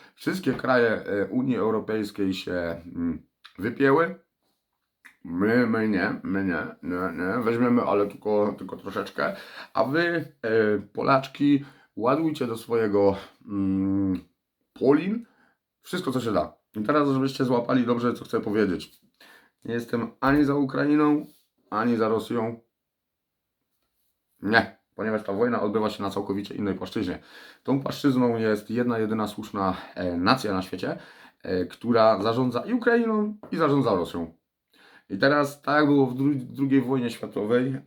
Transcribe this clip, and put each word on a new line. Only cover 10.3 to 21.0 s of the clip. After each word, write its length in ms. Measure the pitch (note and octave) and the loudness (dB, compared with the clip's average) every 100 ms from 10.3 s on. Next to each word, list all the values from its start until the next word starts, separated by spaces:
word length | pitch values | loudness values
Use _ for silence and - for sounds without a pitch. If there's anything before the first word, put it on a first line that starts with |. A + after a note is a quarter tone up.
| - | -8
e, 380 | A2+ A2+ G#2+ G#2 G2 | 0 2 2 0 -4
Polaczki, 720 | - - C3+ - - C#3+ C#3+ C#3 - _ - | -4 2 2 0 0 2 2 0 -20 _ -4
ładujcie 520 | A2 D3 D#3+ D3 B2 | 0 2 0 -2 -4
do 100 | A2+ | -6
swojego, 580 | - A#2 A2 G2+ G2+ F#2+ - _ - | -2 0 2 4 4 2 -4 _ -8
mm, 720 | G2+ F#2+ F#2+ F#2+ G2 G2 F2+ - _ _ _ _ | -2 0 0 0 0 0 -2 -6 _ _ _ _
Polin 520 | - B2 D3+ F3+ A3+ - _ _ _ _ _ | -2 4 4 2 -4 -8 _ _ _ _ _
wszystko, 300 | - F3+ - | -10 -6 -4
co 100 | B2+ | -2
się 100 | A2+ | 0
da. 220 | F#2 D2 - _ G#2+ | -2 -2 -8 _ -8
I 80 | |
teraz, 260 | G#2+ D3 C#3+ | 0 2 2
żebyście 360 | C3+ C3+ C3+ C3 | 2 0 0 0
złapali 400 | B2 A#2+ C3 A#2+ | 0 2 0 2
dobrze, 280 | A#2+ A#2+ | 2 0
co 120 | A#2 - | -2 -4
chcę 160 | A2+ | -4
powiedzieć. 600 | - G#2 G2 E2+ - - _ _ - - _ _ - | 0 2 2 0 -6 -20 _ _ -20 -20 _ _ -8
Nie 80 | |
jestem 380 | A#2 A#2 A#2+ A#2 - | -6 -4 -4 -6 -2
ani 260 | C3+ C#3+ C#3+ | 2 4 4
za 100 | C#3+ | 2
Ukrainą, 720 | C#3 C#3 C#3+ D3+ | 0 0 2 4